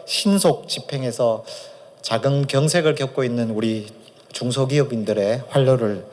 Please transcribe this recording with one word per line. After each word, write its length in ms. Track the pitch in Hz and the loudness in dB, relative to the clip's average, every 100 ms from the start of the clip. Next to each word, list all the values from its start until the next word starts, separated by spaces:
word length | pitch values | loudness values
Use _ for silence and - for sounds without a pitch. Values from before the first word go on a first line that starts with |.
| - | -6
신속 600 | - 202 196 170 - - | -2 2 4 4 0 -4
집행해서 760 | - - 139 127 113 117 110 - - - - - - | -10 -8 -6 -4 0 0 0 -6 -16 -18 -20 -20 -14
작은 460 | - 117 135 139 139 | -4 0 2 2 2
경색을 480 | 139 151 175 156 | 2 2 4 2
겪고 280 | 143 135 139 | 0 -2 -2
있는 280 | 127 120 113 | 0 0 -2
우리 360 | 110 113 110 104 - - - - | 0 -2 -2 -8 -18 -20 -20 -16
중소기업인들의 1080 | - 123 135 131 147 131 117 107 104 101 127 - | -6 -4 0 2 2 0 -2 0 0 0 0 0
활로를 560 | 143 131 127 107 95 - | 2 4 4 2 -2 -8